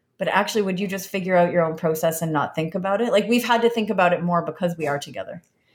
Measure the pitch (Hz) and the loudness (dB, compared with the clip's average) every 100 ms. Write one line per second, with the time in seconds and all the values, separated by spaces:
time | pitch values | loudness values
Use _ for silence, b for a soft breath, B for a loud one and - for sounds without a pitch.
0 | _ _ 170 190 202 226 196 180 196 190 | _ _ 0 2 2 0 0 -2 -2 -6
1 | 185 196 185 180 175 170 160 160 165 160 | -6 -6 2 4 4 4 0 0 -2 0
2 | 165 165 165 156 135 - 160 185 190 202 | 0 0 -2 0 0 -2 -4 -4 -2 0
3 | 240 202 214 240 233 233 226 233 214 196 | 2 2 4 0 2 0 0 -2 -2 2
4 | 175 170 175 175 160 - 180 170 147 143 | 4 4 0 0 -2 -4 -4 -2 -4 -4
5 | - 120 92 175 _ _ _ | -6 -12 -12 -14 _ _ _